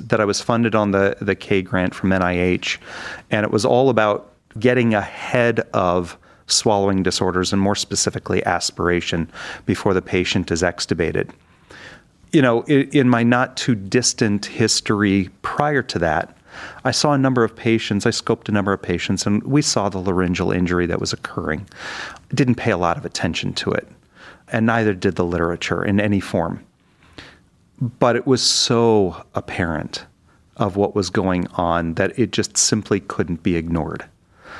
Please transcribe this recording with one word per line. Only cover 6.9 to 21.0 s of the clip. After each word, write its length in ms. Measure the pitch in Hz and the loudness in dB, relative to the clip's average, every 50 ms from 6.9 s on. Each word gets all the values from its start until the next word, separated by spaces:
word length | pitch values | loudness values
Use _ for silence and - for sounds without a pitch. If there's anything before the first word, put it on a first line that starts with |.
| 98 95 | 2 2
disorders 520 | 90 90 - - 98 92 87 90 92 - 101 | 0 0 0 0 0 0 0 0 0 0 0
and 80 | 98 | 0
more 140 | 98 101 101 | 0 0 0
specifically 720 | - - - 98 - - 98 - 98 - - 95 95 - | -2 -4 -6 -4 -2 -2 -2 -4 -6 -6 -4 -2 -2 0
aspiration 840 | 101 87 85 - - - - 85 87 87 87 - - 95 82 82 - - - - - - - - | 0 -2 -2 -2 -6 -6 -2 -2 0 0 0 -2 -2 -4 -4 -4 -6 -8 -14 -14 -14 -14 -10 -4
before 280 | - 95 - - 107 92 | -4 -2 0 0 0 0
the 80 | 92 | 0
patient 500 | 90 - - 90 87 - - 98 85 - | 0 0 0 0 0 0 0 -2 -2 -2
is 100 | 87 80 | -2 0
extubated. 680 | 90 87 - - - - 90 82 85 80 82 - - - - - _ _ _ _ _ - - - - - - - _ _ _ _ _ - - | 0 -2 -2 -2 -4 -4 -2 -2 -2 -2 -2 -2 -4 -4 -8 -20 _ _ _ _ _ -20 -20 -20 -20 -20 -20 -20 _ _ _ _ _ 0 2
You 80 | 156 | 4
know, 220 | 131 123 117 117 - - | 4 6 4 2 2 2
i-, 220 | 147 139 143 143 | 2 2 2 2
in 160 | - 147 127 127 | 2 4 4 6
my 160 | 123 117 117 | 4 4 4
not 320 | 117 123 123 131 - - | 4 4 4 2 0 -4
too 180 | - - - 120 | -6 -2 -2 -2
distant 760 | 101 95 95 - 127 117 - - - 120 104 101 101 - - | -2 -2 0 0 0 0 0 0 0 0 0 0 -2 -4 -6
history 800 | - - 113 107 - - - - 110 101 104 98 95 98 92 - - _ - | -4 0 0 0 0 0 0 0 2 2 4 4 4 2 2 -2 -6 _ -10
prior 380 | - - - 147 151 151 131 120 | -6 -2 0 0 0 0 0 -2
to 160 | - - 87 | -2 -4 -2
that, 360 | 85 80 78 82 - - - _ _ - - - - - - - - | 0 0 0 0 -2 -4 -10 _ _ -20 -20 -18 -16 -16 -12 -6 -4
I 80 | 131 | -2
saw 220 | - - - 147 147 | 0 2 2 2 2
a 40 | 139 | 4
number 280 | 131 131 127 123 113 | 2 2 4 4 2
of 100 | 104 - | 2 0
patients, 500 | - - 117 113 110 - - 104 101 - | -2 0 0 0 2 0 0 -2 0 0
I 40 | 120 | 0
scoped 400 | 107 - - - 113 - - - | -2 -2 -2 -2 -2 -2 -2 -2
a 20 | |
number 220 | 107 101 95 101 98 | -2 0 0 0 0
of 80 | - | -2
patients, 440 | - - 90 85 - - 98 90 - | -2 -4 -4 -4 -2 -2 -2 -2 0
and 160 | 101 101 104 - | 0 0 -2 0
we 180 | 127 135 151 | 0 0 0
saw 260 | 151 - - 117 98 101 | 0 0 0 0 0 -2
the 120 | 95 95 | -2 -4
laryngeal 520 | 90 98 87 92 90 87 90 87 90 98 | -4 -2 0 0 2 0 0 0 0 0
injury 340 | 98 90 90 85 90 87 87 82 | 0 0 0 0 2 0 0 0
that 120 | - | -2
was 140 | - | -4